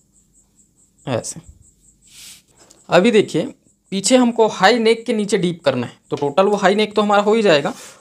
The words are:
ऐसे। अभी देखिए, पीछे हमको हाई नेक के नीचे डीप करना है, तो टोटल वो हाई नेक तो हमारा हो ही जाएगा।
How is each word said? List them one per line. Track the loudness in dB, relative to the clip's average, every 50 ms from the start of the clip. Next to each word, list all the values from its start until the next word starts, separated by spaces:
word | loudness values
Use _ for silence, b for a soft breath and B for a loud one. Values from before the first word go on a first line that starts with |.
| _ _ _ _ _ _ _ _ _ _ _ _ _ _ _ _ _ _ _ _ _
ऐसे। | -8 -8 -8 -8 -10 -16 -16 -20 -20 -20 _ _ _ _ _ _ _ _ _ _ B B B B B B B B _ _ _ _ _ _ _ _ 2 2
अभी | 4 4 4
देखिए, | 2 2 0 0 -2 -6 -6 -6 -10 _ _ _ _ _ _ _ -10
पीछे | -6 -2 2 2
हमको | 2 2 2 2 0 0 0
हाई | 0 2 2 2 2 2
नेक | 2 0 0 0 -2
के | -6 -4
नीचे | -4 -2 -2 -2 -2
डीप | -2 -4 -6 -2 -4
करना | -4 -2 -2 -6
है, | -8 -12 _ _ -10
तो | -8
टोटल | -6 -4 -4 0 0 0
वो | 0 0
हाई | 0 0 0 2
नेक | 2 -2 -2 -2
तो | -2 0
हमारा | 2 0 0 2
हो | 2 0
ही | 2 4
जाएगा। | 2 2 2 2 -2 -8 B B B B B